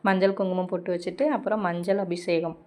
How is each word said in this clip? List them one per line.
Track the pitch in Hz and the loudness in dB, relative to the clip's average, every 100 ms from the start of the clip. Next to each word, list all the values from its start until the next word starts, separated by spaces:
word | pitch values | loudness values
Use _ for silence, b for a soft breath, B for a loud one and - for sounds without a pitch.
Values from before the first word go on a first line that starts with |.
மஞ்சள் | 202 190 196 | 4 4 4
குங்குமம் | 196 190 185 185 | 2 0 0 -2
பொட்டு | 180 180 | -4 -2
வச்சுட்டு, | 175 180 180 | -4 -4 0
அப்புறம் | 294 247 - 220 | 0 0 0 0
மஞ்சள் | 185 175 175 202 | 0 -2 -2 -2
அபிஷேகம் | 185 175 - 170 165 165 | -2 -4 0 0 0 -8